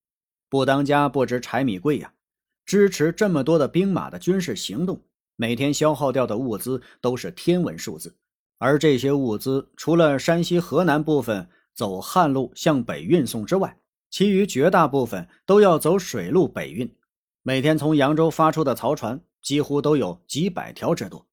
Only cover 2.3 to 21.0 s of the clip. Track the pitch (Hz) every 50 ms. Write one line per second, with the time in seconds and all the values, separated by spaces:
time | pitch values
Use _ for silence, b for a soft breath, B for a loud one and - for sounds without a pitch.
2.3 | _ _ _ _ _ _ _ - 185 208 202 196 196 - 147 170 165 - 214 202
3.3 | 170 139 123 147 170 160 135 113 - 170 196 196 180 117 - 139 170 180 - 175
4.3 | 190 190 170 - 104 - - - 95 127 180 190 160 - _ _ _ _ _ _
5.3 | _ - 113 113 120 117 139 147 143 - 151 151 151 - 147 131 123 131 123 110
6.3 | 107 117 135 123 107 92 - 120 131 123 B B B B - 123 127 117 - 87
7.3 | 87 - - 175 175 180 165 101 80 85 - 113 80 78 - 85 _ _ _ _
8.3 | _ _ _ _ _ - 117 131 147 143 160 156 139 117 131 139 143 143 135 117
9.3 | 107 104 - 131 135 139 - _ _ - - 151 170 170 165 147 139 127 - -
10.3 | 165 170 170 - 175 175 170 - 127 160 185 165 143 151 151 156 151 139 117 117
11.3 | 104 95 87 b b b b b b - 117 101 92 95 - - - 185 170 147
12.3 | 131 135 127 - - - - 170 151 127 120 - 82 71 78 - 170 175 127 113
13.3 | - 113 104 - 175 196 180 - - _ _ _ _ _ _ - - - 190 208
14.3 | 196 190 202 180 - 170 143 175 196 180 160 131 135 139 123 - 101 92 85 b
15.3 | b b b - 196 208 208 190 165 143 - 151 185 196 180 - - 107 87 87
16.3 | 143 190 151 - - 92 76 67 78 107 123 - _ _ _ _ _ _ _ _
17.3 | _ _ - 131 131 131 127 156 160 151 143 156 156 143 131 143 156 151 165 160
18.3 | - - 160 160 156 160 156 135 113 - - 123 156 151 117 107 123 160 _ _
19.3 | _ _ - - 143 147 139 - 143 143 135 147 156 139 107 90 85 - _ -
20.3 | - 139 175 - - - - 58 60 - 110 135 170 -